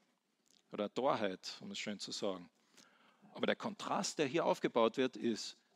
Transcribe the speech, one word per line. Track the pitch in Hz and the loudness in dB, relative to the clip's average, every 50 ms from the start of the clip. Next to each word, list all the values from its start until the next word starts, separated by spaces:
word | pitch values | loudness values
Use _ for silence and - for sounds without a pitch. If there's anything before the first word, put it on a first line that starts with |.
| _ _ _ _ _ _ _ _ _ _ _ _ _ _ | _ _ _ _ _ _ _ _ _ _ _ _ _ _
Oder | - 104 104 101 | -4 -4 -4 -2
Torheit, | - - 123 139 156 117 110 98 92 - - - - - | -2 0 2 2 2 2 0 -2 -2 -4 -8 -12 -12 -12
um | - 104 | -12 -10
es | 101 | -8
schön | - - 110 104 98 | -6 -6 -6 -6 -6
zu | - - | -8 -8
sagen. | - - 117 101 95 90 87 - _ _ _ _ _ - - _ _ _ _ _ _ _ - - - | -6 -2 -2 -2 -2 -4 -8 -14 _ _ _ _ _ -20 -20 _ _ _ _ _ _ _ -20 -18 -6
Aber | - - | -2 0
der | 107 104 | 0 0
Kontrast, | - - 120 104 - - - 139 - 196 - - - | 0 -2 -4 -6 -4 -4 -2 0 0 0 -2 0 0
der | 156 | 0
hier | 139 143 165 160 | 2 2 2 4
aufgebaut | - 175 - - 151 - 123 113 113 - | 4 2 2 0 2 4 6 6 6 6
wird, | - 131 127 - | 4 2 2 0
ist | - - 120 110 - - - - - _ _ _ | 0 0 0 0 0 -4 -8 -12 -14 _ _ _